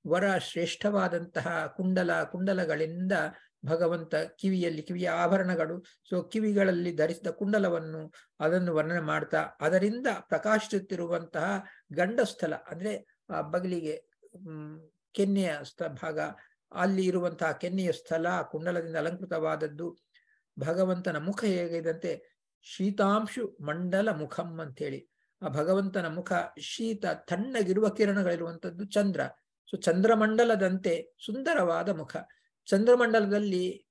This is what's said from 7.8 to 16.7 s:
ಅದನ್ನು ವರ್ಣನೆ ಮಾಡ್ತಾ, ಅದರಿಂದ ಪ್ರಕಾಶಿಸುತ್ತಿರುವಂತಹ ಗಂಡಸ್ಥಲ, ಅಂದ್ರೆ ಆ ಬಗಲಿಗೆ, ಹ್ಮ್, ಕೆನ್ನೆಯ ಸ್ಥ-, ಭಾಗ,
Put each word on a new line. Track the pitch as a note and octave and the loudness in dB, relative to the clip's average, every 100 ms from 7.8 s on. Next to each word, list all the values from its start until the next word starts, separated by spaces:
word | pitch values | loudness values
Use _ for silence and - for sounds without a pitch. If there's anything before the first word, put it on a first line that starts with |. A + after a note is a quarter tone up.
| D#3+ D#3+ D#3 - - - | -4 -10 -12 -16 -20 -2
ಅದನ್ನು | D#3 F3+ F3+ | 2 2 2
ವರ್ಣನೆ | D#3 D#3 F3 | 0 0 0
ಮಾಡ್ತಾ, | D#3 D#3 D3+ D#3+ D#3 - | 0 -2 0 0 0 -2
ಅದರಿಂದ | D3+ F#3 G3+ A#3 C4 F3+ | 2 4 2 0 -2 -4
ಪ್ರಕಾಶಿಸುತ್ತಿರುವಂತಹ | - D#3+ G#3 G#3+ G#3 G3+ F#3 F3+ E3+ E3+ E3 E3 F3 G3 - - - | -2 -2 2 2 2 -4 -2 -4 -2 -4 -4 -4 -2 -2 -6 -18 -6
ಗಂಡಸ್ಥಲ, | D3 F3+ A#3+ A3 - E3 | 0 2 2 0 0 -4
ಅಂದ್ರೆ | D3+ - E3 G3+ G3+ - _ - | -4 -8 -8 -6 -6 -10 _ -8
ಆ | D#3+ | -6
ಬಗಲಿಗೆ, | D3+ F3 F#3 F3 D#3 D#3 - _ - F#3 | -2 -2 -2 -2 -4 -6 -10 _ -20 -18
ಹ್ಮ್, | F#3 D#3 D3+ D#3 D#3+ _ _ | -14 -12 -12 -14 -20 _ _
ಕೆನ್ನೆಯ | - G3 G3 F#3 D3 | 0 2 2 0 -2
ಸ್ಥ-, | C3+ - E3 | -8 -8 -8
ಭಾಗ, | C#3 D#3+ D3+ D#3 G3+ - _ _ | -6 -6 -4 -4 -8 -18 _ _